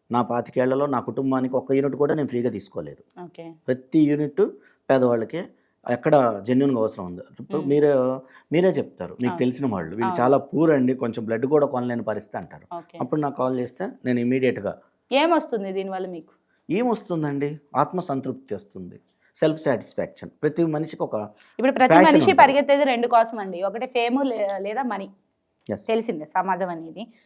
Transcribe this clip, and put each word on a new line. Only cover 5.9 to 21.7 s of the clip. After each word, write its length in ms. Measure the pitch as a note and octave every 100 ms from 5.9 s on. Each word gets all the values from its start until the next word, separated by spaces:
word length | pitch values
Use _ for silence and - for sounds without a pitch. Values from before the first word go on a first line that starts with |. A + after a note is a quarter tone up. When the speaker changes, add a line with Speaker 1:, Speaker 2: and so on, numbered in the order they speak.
| B2 D#3+ D3 B2 G#2 G2
Speaker 1:
జెన్యూన్‌గా 320 | B2+ C#3 B2
అవసరం 260 | A2 A2 F#2
ఉంది. 160 | F2+ - -
ఇప్పుడు 180 | - D3
Speaker 2:
మ్మ్. 120 | D3
Speaker 1:
మీరు, 520 | C#3+ D3 C3+ B2+ C3 - - _
మీరే 180 | D3+ F#3
చెప్తారు, 420 | D#3+ - - F2
మీకు 140 | - B2
Speaker 2:
అవును. 120 | A2+
Speaker 1:
తెలిసిన 300 | B2+ B2+ C#3
వాళ్ళు, 220 | G2 E2
"వీళ్ళు 160 | G2 F#3
Speaker 2:
అవును. 160 | F3+
Speaker 1:
చాలా 160 | B2 C#3
పూర్ 340 | - - D#3+
అండి, 220 | D3 B2+
కొంచెం 320 | B2+ A#2+ A2+ A2
బ్లడ్ 200 | A2+ C3
కూడా 200 | D3+ C#3
కొనలేని 380 | B2 B2 A#2
పరిస్థితి" 340 | G#2+ G#2 - A2+
అంటారు. 380 | G2+ - _ F3
Speaker 2:
ఓకే. 220 | E3 E3+
Speaker 1:
అప్పుడు 200 | - D#3
నాకు 160 | D3 C#3
కాల్ 220 | B2+ C3
చేస్తే 300 | B2 - G3+ B3+ B2+
నేను 140 | B2
ఇమ్మీడియట్‌గా. 580 | A#2+ C3 B2+ G2+ G2 E2+ _ _ _
Speaker 2:
ఏమొస్తుంది 600 | C4 D#4+ E4 D4+ A3+ G3
దీనివల్ల 360 | F#3+ F#3+ F#3+ F#3
మీకు? 260 | F3 - _ _ _ -
Speaker 1:
ఏమొస్తుందండి? 880 | F3+ B3 A3 - E3+ D3 C#3+ C#3+ D3+ _ -
ఆత్మసంతృప్తి 800 | D3 F3+ F3 C3+ C3 - - G2
వస్తుంది, 440 | - F#2+ F2 - _ _ _ -
సెల్ఫ్ 260 | D#3 D3+
సాటిస్ఫాక్షన్. 680 | D3+ A#2 - - F2+ - F2
ప్రతి 360 | - D3+ D3+ E3
మనిషికి 380 | D3+ D#3+ -
ఒక 120 | E3 A2
Speaker 2:
ఇప్పుడు 560 | G#2 - _ - B3